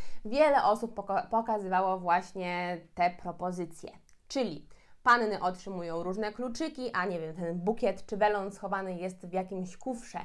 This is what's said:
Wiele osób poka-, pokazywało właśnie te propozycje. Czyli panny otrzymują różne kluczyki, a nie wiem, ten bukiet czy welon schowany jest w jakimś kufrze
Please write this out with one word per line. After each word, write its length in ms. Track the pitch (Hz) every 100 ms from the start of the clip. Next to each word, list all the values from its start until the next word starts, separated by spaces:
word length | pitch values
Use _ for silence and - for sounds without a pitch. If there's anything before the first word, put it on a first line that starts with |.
| - - 214
Wiele 380 | 269 302 277
osób 320 | 202 220 226 202
poka-, 320 | 196 196 -
pokazywało 680 | 226 226 214 190 185 190 185
właśnie 840 | 180 180 185 190 180 175 175 170 -
te 160 | - 175
propozycje. 840 | 180 175 170 180 180 165 - - - - - -
Czyli 400 | 277 214 147 - - - -
panny 380 | 247 240 214 196
otrzymują 600 | 180 180 196 185 170 170
różne 300 | 180 190 214
kluczyki, 580 | 226 247 233 320 285 247
a 120 | 185 190
nie 140 | 175
wiem, 160 | 160 160
ten 240 | 170 175
bukiet 460 | 180 226 214 185 -
czy 120 | 196
welon 340 | 208 208 196
schowany 440 | 202 196 196 190 180
jest 320 | 185 185 180
w 60 |
jakimś 440 | 185 185 190 185 -
kufrze 420 | 262 233 - -